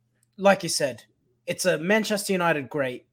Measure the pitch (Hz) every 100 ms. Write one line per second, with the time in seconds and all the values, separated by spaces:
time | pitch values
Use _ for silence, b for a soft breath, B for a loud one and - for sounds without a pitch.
0 | _ _ _ - 196 190 165 - 139 117
1 | - _ _ _ - 170 185 156 170 220
2 | 202 202 - 185 170 151 127 151 131 123
3 | -